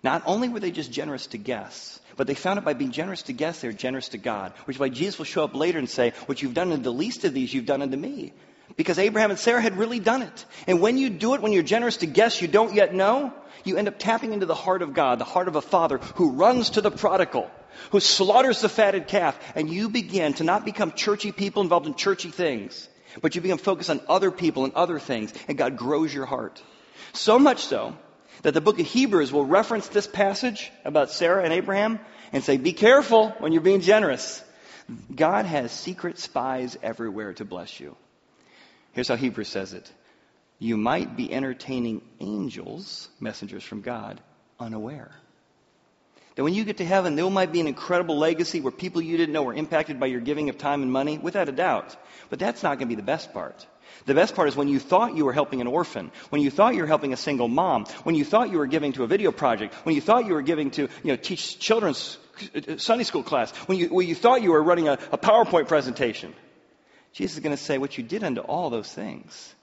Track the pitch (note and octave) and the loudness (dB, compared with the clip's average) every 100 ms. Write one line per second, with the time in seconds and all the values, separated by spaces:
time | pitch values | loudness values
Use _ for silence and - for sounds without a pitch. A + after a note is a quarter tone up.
0 | C3 D#3 - G3+ B3 A3+ F#3+ E3 C3+ B2 | 0 -2 0 -2 -2 -4 -6 -6 -8 -8
1 | D3+ C3+ - A2+ G#2+ A#2 G2 - - - | -6 -8 -10 -12 -6 -8 -8 -16 -18 -20
2 | _ - A2+ C#3 F#3 G3+ E3 C3 C3+ B2 | _ -6 -4 -2 -2 -2 -2 -2 -4 -4
3 | F3 F3+ - B2 D#3 E3+ A#2+ G#2 B2+ C3 | -6 -8 -10 -4 -4 -4 -8 -6 -6 -6
4 | - G#2+ A#2+ G#2+ F#2+ - - C3 C#3 B2 | -8 -8 -6 -6 -8 -12 -12 -4 -4 -2
5 | F#3 - D#3 - D3+ C#3 D#3+ E3+ B2 - | -6 -6 -6 -2 -2 0 0 0 -4 0
6 | A#2+ - - C#3 C#3 B2 F#3 D#3 B2 A#2+ | 0 0 -8 -6 -4 -2 -2 -2 -2 -4
7 | G3+ B3 F#3 C3 B2 C3 A#2 C#3 C#3 C3+ | -4 -2 -2 -2 -4 -4 -2 -2 -2 -4
8 | G3 C#4 C#3+ - - _ _ - E3 F3 | -6 -10 -12 -16 -20 _ _ -4 0 2
9 | G3+ G#3+ G#3+ F#3 - A#3+ A3+ F#3 A3+ A#3+ | 2 4 2 2 2 2 2 0 -2 0
10 | G#3 B3+ G#3+ - - - - F3+ G3+ C4 | 0 0 -2 -12 -20 -10 2 4 4 4
11 | C4+ F3+ A3+ C4+ G#3+ G3 D3 A3 A#3+ A3 | 0 0 0 2 2 2 2 2 0 -2
12 | D#3+ C#3+ A3+ - E3+ G3 A3 G#3 G3 F#3 | 2 4 4 4 2 4 4 4 4 4
13 | F#3+ C4 C#4 - - - - F#3 G#3 G3 | 4 2 0 -8 -20 -10 -4 -2 -2 -2
14 | G3 A3+ A3+ G#3 F#3 D#3 - F#3 E3+ C#3 | 0 0 0 -4 -2 -2 0 0 0 2
15 | C#3 B2 A#2+ F3+ F3+ D#3 - F#3 E3 C3 | 2 2 0 0 0 -2 2 2 2 0
16 | - - E3+ C3 G3 B3+ A3+ - G#3 - | -6 0 2 6 4 6 2 0 0 0
17 | - F#3 E3+ C3+ F#2 - - - - G3+ | 4 4 4 0 -4 -12 -20 -20 2 4
18 | - - F#3+ A3 C4 A3+ G#3+ - G3+ G3 | 4 4 8 8 8 4 2 4 4 4
19 | - G3+ E3 - - - D#3 F3 G#3+ A#3 | 0 2 2 -2 -8 -4 -4 -2 -2 -2
20 | E3+ F#3 D#3 C#3 E3 G3+ G#3+ G#3 F#3+ - | -2 0 0 0 2 0 0 -2 -4 -2
21 | - G#3 G#3 - G3 G#3 F#3 F3 D3+ C3+ | -2 0 -2 -4 -4 0 2 2 2 -4
22 | G3 F#3 F3 D3+ F3 A#2+ G2+ - - _ | -2 -2 -4 -2 -2 -2 -8 -14 -20 _
23 | _ - F3 E3+ F3+ F3 - F3+ - D3 | _ -4 -2 -2 -2 0 0 -2 -2 -4
24 | - F#3 F#3+ F#3 F3 - C3+ C#3+ F3 D#3+ | 2 2 2 0 -2 0 -2 0 0 -2
25 | - A#2+ G#2+ - - C#3+ C3 B2+ A#2+ D3+ | -4 -6 -6 -10 -8 -2 -2 -2 -2 0
26 | D#3+ C#3 C3 C3 A2+ - - - - - | -2 -4 -6 -6 -8 -14 -20 -20 -20 -20
27 | - - - A#3 C#4+ - - A2+ A2 - | -16 -4 4 8 8 4 -2 -4 -4 -10
28 | - _ _ - D#3 D3+ D#3+ G#3 D#3+ B3 | -20 _ _ -2 2 4 2 2 0 2
29 | C4 F#3+ C#3 C#3+ C#3 F#3 A3 A3+ - G#3 | 4 4 4 2 4 4 4 -2 0 -2
30 | G3+ - G3 G3 B3+ G#3 - - - D3+ | -2 0 0 2 -4 -4 -12 -12 0 2
31 | C#3 - E3+ F#3+ E3+ E3+ F3+ G3 G#3+ A3+ | 2 0 2 2 2 0 0 0 0 -2
32 | - - - C3+ B2+ C#3 C#3+ F3 G#3 C4+ | -8 -20 -6 -4 2 2 2 4 8 8
33 | C4+ A3+ G#3+ - D#3 D#3+ E3 G3 F3 G#3+ | 8 6 6 0 2 4 6 4 6 6
34 | F#3 B2 - - - _ - - - A#2 | 4 -2 -6 -12 -18 _ -20 -20 -18 -18
35 | - C3 D#3 G3 G3+ D3+ A#2+ - - F#3 | -14 0 2 2 0 -4 -4 -8 -10 -8
36 | F3+ E3 - - C3 C3 B2+ - A2 A2+ | -8 -8 -8 -4 -4 -4 -6 -6 -8 -6
37 | A2+ G2+ G#2 F2 G#2 F2+ E2+ - C#2+ - | -8 -6 -10 -10 -10 -10 -12 -16 -18 -20
38 | _ _ _ _ _ _ _ _ _ - | _ _ _ _ _ _ _ _ _ -6
39 | B2 A#2+ C3 A2+ G#2 G2 F#2+ F#2 - _ | -2 0 -2 -4 -8 -8 -8 -14 -20 _
40 | _ _ _ _ _ _ A2+ A2 A2 D#3 | _ _ _ _ _ _ -4 0 0 0
41 | - - - C3 C3+ B2+ - C3 A#2 A2 | -4 -6 -6 -4 -6 -8 -8 -6 -4 -6
42 | - _ - G#3 D#3 G2 F#2+ C3+ G3+ - | -12 _ -8 -6 -6 -8 -14 -14 -14 -16
43 | - _ A2+ G#2+ G2+ G2+ - A2 G2+ A#2+ | -18 _ -12 -10 -14 -14 -14 -12 -10 -10
44 | G#2+ G2 _ _ _ _ A#2 A2 A2 D3 | -12 -16 _ _ _ _ -12 -10 -12 -14
45 | - - _ _ _ _ _ _ _ _ | -20 -20 _ _ _ _ _ _ _ _
46 | _ _ _ - C#3+ F#3+ G#3+ - F3 F#3+ | _ _ _ -4 -2 -2 -4 -6 0 2
47 | F3+ D3 F3+ G3 F#3 E3+ D#3 C3 - F3 | 2 0 0 0 0 0 -2 -4 -2 -2
48 | F3 D3+ D#3 E3 E3+ E3+ C3 - F3+ F3 | 0 0 0 0 -2 -2 -4 -6 -6 -6
49 | E3 E3 E3 D3+ C3 A#2 D#3 E3 D3+ C#3 | -2 0 0 0 -2 -4 -2 -2 -2 -2
50 | C3+ B2+ A#2 D3 D3 C3 D3 C#3+ C3 C3 | -2 -2 -4 -2 -4 -4 -4 -2 0 0
51 | C#3+ D3+ D#3+ G3+ D#3+ C3+ F3+ A2+ - - | -2 -4 -4 -2 -2 0 0 0 -4 -18
52 | - - - - F#3 - F3 C#3 C3 A2 | -20 -20 -14 -6 -6 -2 -4 -2 -4 -4
53 | G2 D#3 - - D2 - - _ - - | -4 -4 -6 -10 -12 -14 -20 _ -20 -14
54 | - C#3 G#3+ - D3+ C3+ C#3+ C#3 C3+ F#3 | 0 2 4 2 0 2 0 0 2 2
55 | A#3 D3+ C#3+ C3 C#3+ C3 A#2+ D3 E3+ - | 2 0 0 0 -2 -2 -2 -2 -2 -6
56 | F2 - - D3 C#3+ B2+ A3 A3 D#3 D#3 | -12 -14 -6 -2 0 4 4 4 2 0
57 | C#3+ B2+ - C#3 A#2+ B2+ F3+ B2+ G#2 - | 0 -4 -4 -2 0 2 2 0 -2 -8
58 | - E3 C#3+ G3+ A#3+ F3+ C#3+ D#3 D3 B2+ | -2 0 2 2 2 0 0 0 -2 -2
59 | A#2 G3 G3 - C#3 A2 G#2 - - D3+ | 0 2 2 2 0 0 -4 -6 -2 0
60 | B2 A#3 A3+ D#3+ C#3 D#3+ C#3+ - C#3 - | 4 2 2 -2 0 -2 -2 -2 -4 -4
61 | - B2+ - F#3 - - - A3 G3+ C3 | -4 -4 -4 -8 -8 -8 0 2 2 -2
62 | - - - - G3+ - D3 D#3 - A#3 | -8 -14 -20 -18 -10 -10 -8 -8 0 0
63 | A#3 D#3+ B2 C#3+ A2 - - F#3 E3+ F#3 | 0 -4 -2 -2 -2 -6 -4 -2 2 2
64 | F3+ E3 A#3+ B3+ G#3 D#3+ D#3 F3 D#3 C3+ | 0 2 4 4 4 4 4 2 2 0
65 | - D3 - A3 A3+ F3 C3+ D#3 B2+ A#2+ | -2 0 4 6 6 2 4 0 0 -2
66 | B2 G#2+ E2 E2 - _ _ _ _ _ | -4 -4 -12 -18 -20 _ _ _ _ _
67 | _ - F#3+ D#3 D3+ C#3+ - C#3 C#3 - | _ -8 -8 -6 -6 -6 -4 -4 -4 -8
68 | A#2 G3+ F#3+ A#2+ - D#3+ E3 A#2 G#2 - | -8 -6 -4 -6 -6 -6 -4 -6 -8 -12
69 | - - - - - _ | -12 -12 -18 -20 -20 _